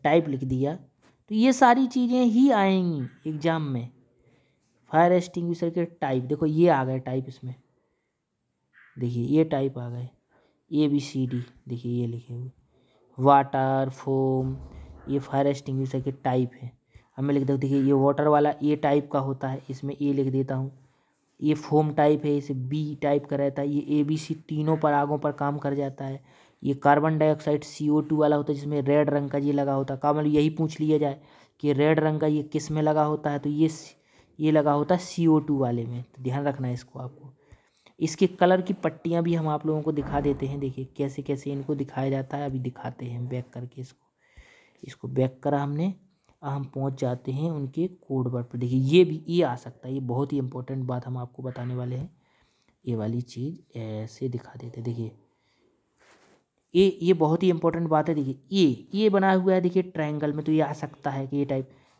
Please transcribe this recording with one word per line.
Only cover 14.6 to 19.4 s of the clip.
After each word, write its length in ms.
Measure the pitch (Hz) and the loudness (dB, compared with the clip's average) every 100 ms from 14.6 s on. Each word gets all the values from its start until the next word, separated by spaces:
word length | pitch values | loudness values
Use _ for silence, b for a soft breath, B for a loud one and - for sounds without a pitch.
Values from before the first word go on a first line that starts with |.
| - B B - - | -12 B B -16 -6
ये 100 | 139 | -4
फायर 260 | 135 135 139 | -2 0 0
एक्सटिंग्विशर 540 | 135 143 131 131 135 | 0 -4 -4 -4 -4
के 100 | 135 | -6
टाइप 380 | 131 131 127 123 | -4 -2 0 0
हैं। 180 | - 123 - _ b b - | -4 -18 -18 _ b b -6
अब 60 | |
मैं 100 | 139 | 0
लिख 100 | 143 | 0
देता 100 | 135 | 0
हूँ, 80 | 139 | 0
देखिए 200 | 135 139 | 0 2
ये 120 | 135 139 | 4 4
वाटर 320 | 139 143 151 | 4 4 4
वाला 260 | 147 147 147 | 4 4 0
ए 120 | 147 151 | 0 0
टाइप 320 | 151 143 143 | 2 0 0
का 80 | 143 | -2
होता 260 | 135 135 | -2 -4